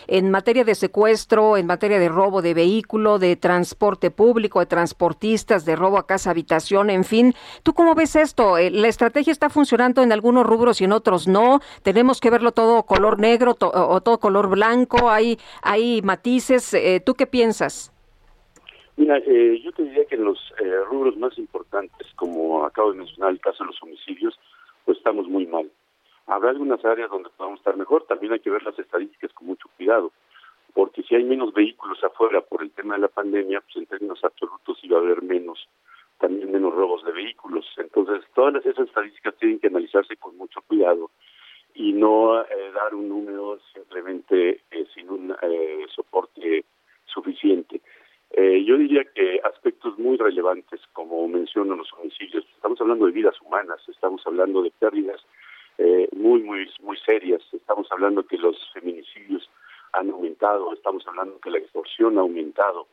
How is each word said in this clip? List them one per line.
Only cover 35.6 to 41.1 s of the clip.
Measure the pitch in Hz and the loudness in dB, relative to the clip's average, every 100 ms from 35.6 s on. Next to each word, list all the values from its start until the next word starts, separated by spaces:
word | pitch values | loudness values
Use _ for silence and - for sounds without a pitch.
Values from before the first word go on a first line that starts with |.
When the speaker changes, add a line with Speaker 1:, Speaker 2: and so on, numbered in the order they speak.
| - _ _ _ _ _ | -20 _ _ _ _ _
Speaker 2:
también | 90 95 95 | -4 -4 -4
menos | 95 92 | -2 -2
robos | 82 92 87 | 0 -2 -2
de | 85 | -6
vehículos. | 82 110 - 101 85 - - | -10 -10 -14 -12 -10 -10 -12
Entonces, | 85 107 95 101 - | -8 -4 -2 -4 -6
todas | - 135 139 135 | 0 0 0 -4
esas | 131 123 | -4 -4
estadísticas | 110 104 - 107 - | -6 -8 -10 -12 -4
tienen | 113 107 | -2 0
que | 101 | -2
analizarse | 90 82 98 - 110 | -4 -2 -2 -2 -6
con | - 90 | -20 -20
mucho | 92 - | -20 -18
cuidado | - - 90 85 82 | -4 0 2 0 -4